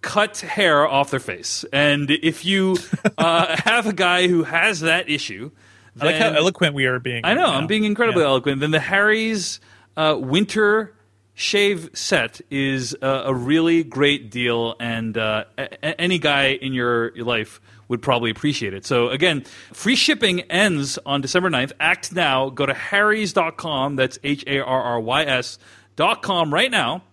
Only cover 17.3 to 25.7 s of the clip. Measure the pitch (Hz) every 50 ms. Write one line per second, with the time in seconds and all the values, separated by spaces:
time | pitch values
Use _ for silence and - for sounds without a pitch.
17.3 | 120 110 110 - - - _ - - - _ _ 120 117 - - 127 120 117 113
18.3 | 107 - - 151 139 - 120 101 92 98 - - 139 120 120 123 123 143 170 185
19.3 | 156 143 - - - - - - - - - 202 262 254 - - 302 208 233 202
20.3 | 180 175 - - - 180 208 208 175 147 139 131 - - - 143 139 143 139 131
21.3 | - 180 180 185 156 123 127 143 - _ 151 160 180 - - - - 180 170 147
22.3 | 135 131 135 135 127 120 143 135 131 - - - - 202 208 214 214 220 214 180
23.3 | - 196 165 165 - - - 165 147 135 131 143 143 131 131 127 - - - 139
24.3 | 143 139 - - 139 139 131 123 131 131 120 120 120 117 113 113 127 147 160 143
25.3 | 131 123 123 - - - - -